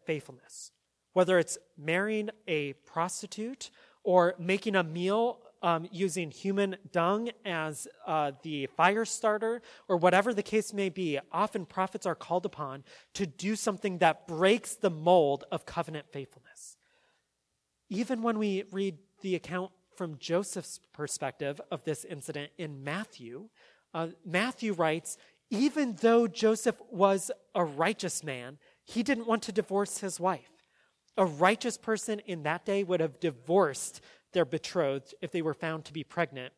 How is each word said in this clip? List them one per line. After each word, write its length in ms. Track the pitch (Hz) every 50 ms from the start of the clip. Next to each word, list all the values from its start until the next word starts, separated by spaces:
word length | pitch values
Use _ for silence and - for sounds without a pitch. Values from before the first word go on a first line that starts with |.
| _
faithfulness. 680 | - 160 147 - - 135 123 _ _ - - - - _ _ _ _ _ _ _ _ _
Whether 240 | 180 185 170 185 180
it's 220 | 160 - - - - _ _ -
marrying 540 | 147 156 165 180 196 214 220 214 208 208 214 - _ -
a 260 | 170 151 143 143 135
prostitute 960 | - _ - - 165 165 185 - - - 196 - - 214 233 269 - - - - _ - _ _ _ _
or 300 | 208 180 180 170 175 185 -
making 360 | 170 175 190 202 - 226 196
a 80 | 190 175
meal, 580 | 160 156 175 175 190 202 220 233 240 233 - - - _ _
um, 260 | - 175 170 165 165 180
using 400 | - 165 196 190 151 185 175 156
human 460 | - - - 196 196 196 202 196 185 - - -
dung 380 | - 175 165 175 196 214 233 233 226 - _
as, 420 | 202 175 165 156 156 151 139 - - - _ - -
uh, 240 | 165 156 147 143 135 131
the 240 | - 165 151 147 139 131
fire 380 | - - 160 180 202 220 226
starter, 560 | - - - - 220 214 214 220 226 233 240 - - - - - _
or 100 | 190 170
whatever 360 | 160 185 175 185 202 240 240
the 80 | 190
case 320 | - - - 220 208 - -
may 160 | 202 196 190
be, 300 | 156 190 185 165 147 135 - -
often 360 | - 165 196 214 - 220 175 -
prophets 400 | - - 190 190 - 214 - 190
are 80 | 165
called 320 | - - - 170 180 175 190
upon 360 | - - 151 139 131 139 139 - - - - _ _
to 140 | - 196 165
do 280 | 135 - 175 196 220
something 440 | 208 - 233 202 185 - 208 180 170
that 280 | 180 160 156 - - -
breaks 460 | 170 156 180 190 214 233 - - -
the 160 | - - 196
mold 540 | 170 156 156 170 185 180 156 143 139 135 - -
of 160 | - - - -
covenant 440 | - 170 170 - 156 151 139 -
faithfulness. 640 | - 143 135 - - 127 117 - - - - - - _ _ _ _ _ _ _ _ _ _ _ _ _ _ _ _ _ _ _ _ _ _ _
Even 300 | 202 185 240 - 262 226
when 160 | 226 233 226 214
we 260 | 214 208 196 185 208 196
read 280 | 185 196 196 196 170 147 _ _ _ _
the 120 | - 196 180
account 380 | 165 - - 170 185 185 190 - _ _ _ _
from 240 | - 185 165 151 135
Joseph's 600 | - - 165 175 202 196 - 196 - - - - - _ _
perspective 640 | - 147 143 - - - 135 123 - 151 139 143 151 - -
of 120 | 175 151 -
this 200 | - 151 - -
incident 460 | - 175 143 - - 151 147 143 147 -
in 280 | - 175 151 147 135 135
Matthew, 680 | 143 151 185 214 - - - 127 117 120 139 202 226 _ _ _ - _ _ _ _ _
uh, 140 | 165 165 165 180 - _
Matthew 500 | 190 160 180 214 247 262 - - 220 202
writes, 440 | 165 170 160 156 165 - - - - - _ _ _ _ _
"Even 460 | 254 202 262 294 - 302 285 247 220
though 320 | 160 - 226 233 233 233 226
Joseph 520 | - - 220 220 220 220 - 254 208 - - -
was 400 | 254 180 196 196 196 196 - - - - _ _ _
a 100 | 208 175
righteous 580 | 160 143 139 165 185 220 - - 175 - - -
man, 360 | 151 135 123 123 123 143 151 _ _ _ _ _
he 180 | - - 226
didn't 240 | 233 285 277 233 233
want 160 | 233 220 220
to 100 | - -
divorce 460 | 196 208 208 - 190 196 202 196 - -
his 220 | - 190 170 -
wife." 440 | 170 185 185 135 - - _ _ _ _ _ _ _ _ _ _ _ _ _ -
A 80 | 196
righteous 520 | 180 151 143 170 185 220 226 - 247 - -
person 420 | - - 220 208 - - 214 208
in 240 | 202 - 185 165 147
that 200 | 147 160 175 -
day 200 | - 196 196 202
would 160 | 170 180 170
have 200 | 160 160 135 -
divorced 840 | - 170 139 120 - - 170 196 190 151 135 - - - - - - - - _ _ _ -
their 120 | 190 165
betrothed 720 | 131 165 156 - - - 185 160 139 135 139 135 - - -
if 120 | - 165
they 100 | - 180
were 140 | 160 156 143
found 280 | - - 160 160 160 147
to 60 | -
be 120 | 143 160 147
pregnant 500 | - - - 170 135 135 131 127 127 -